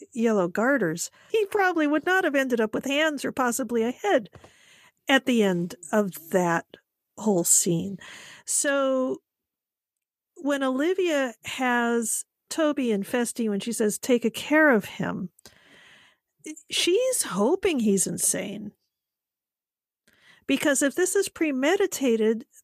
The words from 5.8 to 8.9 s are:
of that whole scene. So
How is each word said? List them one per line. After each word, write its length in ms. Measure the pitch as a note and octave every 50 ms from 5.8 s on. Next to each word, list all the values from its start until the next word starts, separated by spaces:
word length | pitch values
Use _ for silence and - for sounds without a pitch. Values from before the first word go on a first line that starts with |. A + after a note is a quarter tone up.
| - -
of 380 | - A3 G#3 F#3+ - - - -
that 380 | - F#3 F3+ E3+ E3 E3 - - - - _ _ _ _ _ _ _ -
whole 260 | - G#3+ G3+ F3 F3
scene. 540 | - - - - F#3+ E3 E3 F3+ G3 G3 F3 - - - - - - - - -
So 760 | - - - - D4 C#4 C#4 C4+ C4+